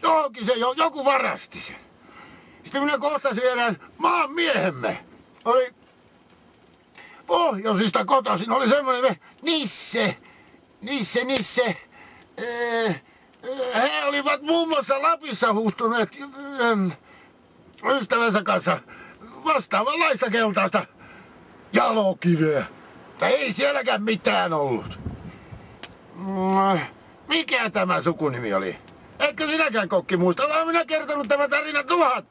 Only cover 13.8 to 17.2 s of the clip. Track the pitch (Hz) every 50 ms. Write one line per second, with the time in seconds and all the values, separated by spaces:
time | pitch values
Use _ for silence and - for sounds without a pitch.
13.8 | 247 285 302 302 294 285 285 285 277 285 294 277 294 302 330 339 330 320 320 320
14.8 | 233 - 269 269 285 320 330 320 311 302 233 - - 226 214 208 226 214 - -
15.8 | 233 226 233 240 220 - - 285 285 285 269 277 277 277 285 269 240 233 226 208
16.8 | 190 180 143 - - - - -